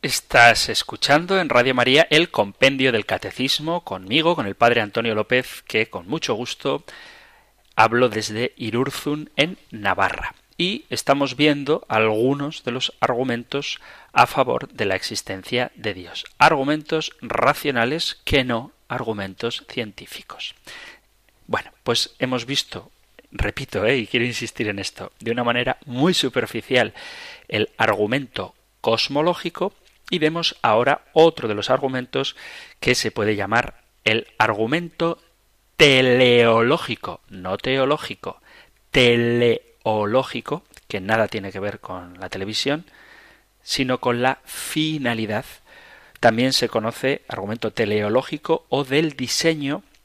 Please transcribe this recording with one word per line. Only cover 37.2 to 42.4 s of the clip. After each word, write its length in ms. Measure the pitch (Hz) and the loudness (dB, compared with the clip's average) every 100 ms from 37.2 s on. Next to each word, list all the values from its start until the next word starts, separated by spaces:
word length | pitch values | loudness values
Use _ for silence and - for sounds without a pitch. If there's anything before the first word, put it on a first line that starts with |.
| _ | _
no 280 | 98 90 101 | -12 -6 -4
teológico, 840 | 127 131 131 151 - - - - _ - _ _ _ | -2 0 0 0 -4 -12 -12 -14 _ -20 _ _ _
teleológico, 1700 | 139 123 120 120 120 120 110 _ _ 113 107 104 123 131 117 - 156 _ - _ | 4 4 4 2 2 2 2 _ _ -2 0 2 0 0 -10 -8 -10 _ -20 _
que 100 | 101 | -8
nada 300 | 95 110 107 | -2 0 0
tiene 240 | 110 98 | -4 -8
que 80 | 95 | -8
ver 180 | 101 104 | -8 -8
con 400 | - 92 87 90 | -14 -14 -14 -14
la 80 | 92 | -12
televisión, 580 | 95 | -8